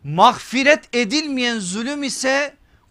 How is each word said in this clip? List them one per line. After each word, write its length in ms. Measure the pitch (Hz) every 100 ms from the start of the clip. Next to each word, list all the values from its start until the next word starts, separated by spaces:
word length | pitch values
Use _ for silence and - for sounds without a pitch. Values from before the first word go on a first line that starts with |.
| 139
Mağfiret 880 | 160 226 214 - 247 269 302 _ 240
edilmeyen 640 | 226 294 311 262 247 226
zulüm 440 | 180 196 233 294
ise 520 | 277 - 262 277 285 _ _ _ _